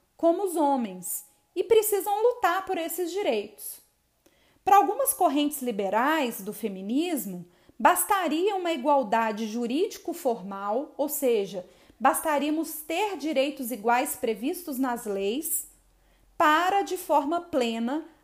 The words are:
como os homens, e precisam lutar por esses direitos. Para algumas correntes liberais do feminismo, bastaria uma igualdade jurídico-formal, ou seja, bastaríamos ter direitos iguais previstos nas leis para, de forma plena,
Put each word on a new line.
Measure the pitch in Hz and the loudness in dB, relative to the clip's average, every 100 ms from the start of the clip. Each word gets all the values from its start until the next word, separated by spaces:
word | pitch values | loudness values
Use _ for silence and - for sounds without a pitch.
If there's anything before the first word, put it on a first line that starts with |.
| _ - | _ 0
como | 330 359 | 2 2
os | 392 | 0
homens, | 330 285 269 220 185 175 - - _ _ 339 | 2 2 2 -2 -6 -8 -10 -12 _ _ -2
e | |
precisam | 359 440 427 403 415 403 | 4 4 4 0 0 2
lutar | 480 494 349 370 381 | 2 4 2 0 -2
por | 370 | -4
esses | 320 339 349 | -4 -4 -4
direitos. | 370 359 214 214 - - - _ _ _ _ _ _ _ _ | -2 -2 -2 -4 -12 -16 -16 _ _ _ _ _ _ _ _
Para | 381 392 | 6 6
algumas | 311 480 539 | 6 2 0
correntes | - 349 277 294 - | 2 2 2 0 -2
liberais | 247 208 196 214 269 320 247 226 | -4 -2 0 2 2 2 0 -4
do | 196 | -10
feminismo, | - 220 190 196 262 359 294 196 180 165 _ _ - | -6 -6 -6 -2 -2 0 -2 -4 -10 -12 _ _ 2
bastaria | 254 359 - 392 330 311 392 381 | 4 4 2 2 2 0 0 0
uma | 349 | -2
igualdade | 320 277 285 208 226 226 208 220 | -2 2 2 2 0 0 -2 -6
jurídico-formal, | 233 240 277 453 - - 339 254 220 190 196 202 226 302 - | -4 -2 -2 -2 -4 -10 -4 -2 -2 -6 -8 -4 -4 -4 -4
ou | 285 | -4
seja, | - 254 226 190 185 - _ _ - | 0 0 2 0 -6 -12 _ _ 0
bastaríamos | 254 320 320 294 294 311 320 - | 2 2 0 0 0 -2 -4 -8
ter | - 339 415 339 | -6 -2 -2 -4
direitos | 294 269 277 285 233 | -4 0 0 -2 -8
iguais | 240 220 240 285 - | -4 0 2 0 -4
previstos | 233 202 254 370 - 254 | -4 -4 -4 -6 -6 -4
nas | 262 240 214 | -2 -4 -4
leis | 196 196 254 330 - - _ _ _ _ _ _ - | -4 -2 -4 -4 -6 -8 _ _ _ _ _ _ 2
para, | 311 311 359 392 | 4 4 4 2
de | 392 359 | 0 -4
forma | - 302 277 339 | 2 2 2 -2
plena, | 349 285 233 226 233 302 311 _ | -2 -2 0 -2 -2 -4 -8 _